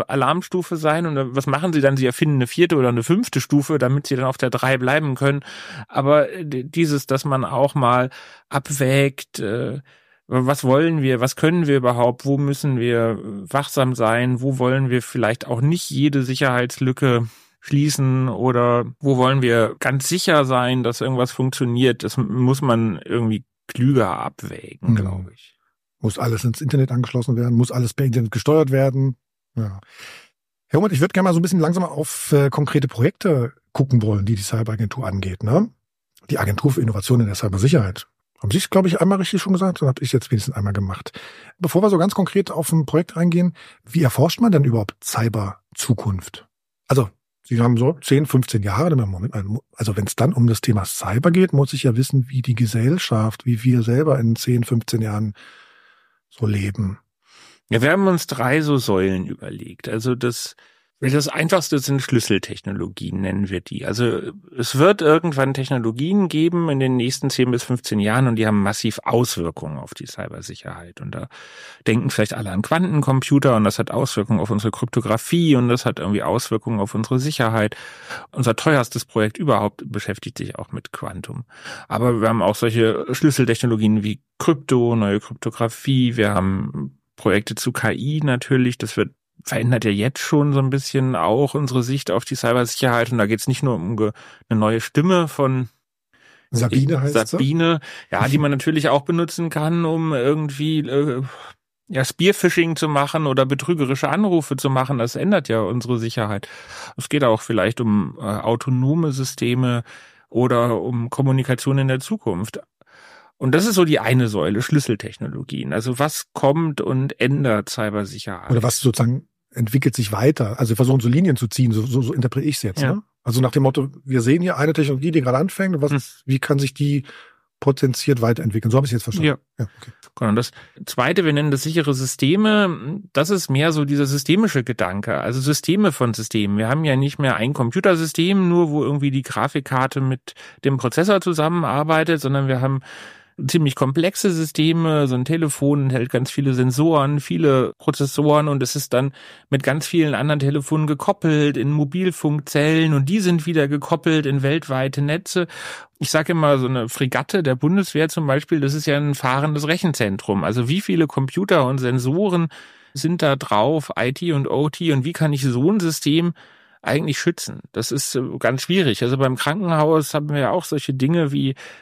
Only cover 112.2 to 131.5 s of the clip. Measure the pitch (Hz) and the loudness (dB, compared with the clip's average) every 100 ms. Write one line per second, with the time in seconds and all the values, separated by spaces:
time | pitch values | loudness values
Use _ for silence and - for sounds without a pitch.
112.2 | - 87 110 - - _ _ - - - | -4 -4 -6 -10 -16 _ _ -20 -20 -20
113.2 | _ - 131 151 226 185 165 147 110 127 | _ -6 0 2 2 2 2 2 2 2
114.2 | 117 104 80 101 - 151 127 107 - - | 2 0 0 0 2 0 2 -4 -4 -10
115.2 | 110 - - - - 90 120 123 151 - | -10 -10 -10 -8 -4 -4 -4 -2 -4 -4
116.2 | - - 139 156 160 143 - 131 135 - | -10 0 2 2 0 -2 -2 -2 -2 -2
117.2 | 127 143 131 104 - - 107 104 98 104 | 0 2 2 0 -2 -6 -4 -4 -6 -10
118.2 | - 87 - 117 117 - 127 - 117 131 | -12 -10 0 0 2 2 0 2 0 0
119.2 | - _ _ - 110 131 135 120 101 104 | -6 _ _ -6 0 2 0 0 -4 2
120.2 | 135 147 104 - 113 113 127 131 117 139 | 2 2 -2 -2 -2 2 2 4 4 2
121.2 | 185 131 120 - 123 107 127 127 120 143 | 2 2 -2 0 2 2 0 -2 -2 -2
122.2 | 120 139 147 - 104 117 135 208 - _ | -2 -2 -4 -4 -6 -2 -2 -2 -6 _
123.2 | 123 120 127 147 135 139 135 - 135 131 | -4 0 2 2 2 0 -4 -8 -2 0
124.2 | 117 170 180 - 151 156 143 131 160 156 | 4 2 2 0 0 2 0 0 0 0
125.2 | 123 127 185 - 190 160 143 143 - - | 2 0 0 -2 -2 0 0 0 -4 -14
126.2 | 135 135 - 139 139 - 143 143 - - | -2 -2 2 0 0 -2 0 0 -4 -20
127.2 | - _ _ - 143 135 135 - - 127 | -20 _ _ -4 -2 2 0 0 0 2
128.2 | 113 110 113 110 113 131 139 117 - 135 | 2 0 0 -2 2 2 2 -2 -4 0
129.2 | 151 147 _ - 110 - - - - - | 0 -2 _ -8 -8 -8 -20 -20 -20 -4
130.2 | 110 110 123 - - - - - 127 190 | 0 0 -2 -10 -20 -20 -8 -2 2 2
131.2 | 165 147 151 | 2 2 2